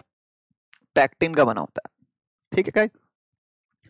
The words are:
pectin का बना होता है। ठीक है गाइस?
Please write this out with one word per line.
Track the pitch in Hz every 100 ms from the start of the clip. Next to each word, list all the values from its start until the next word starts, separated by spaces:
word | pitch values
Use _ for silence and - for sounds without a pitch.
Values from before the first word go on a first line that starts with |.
| - _ _ _ _ _ _ - _ -
pectin | 135 - 165 151
का |
बना | 127 104
होता | 71 - -
है। | _ _ _ _ _ - -
ठीक | 190
है | 214
गाइस? | 214 _ _ _ _ _ _ _ _ _